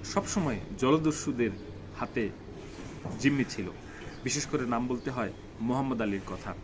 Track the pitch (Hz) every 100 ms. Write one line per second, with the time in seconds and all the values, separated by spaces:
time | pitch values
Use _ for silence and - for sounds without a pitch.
0 | - - 196 208 156 104 - - 131 156
1 | 156 147 - 123 113 95 - - - -
2 | 123 123 101 - - - - - - -
3 | - - 131 139 123 - 90 - - -
4 | - - 127 143 - 143 120 117 123 120
5 | 143 127 101 - - - 113 127 139 120
6 | 107 98 95 92 101 85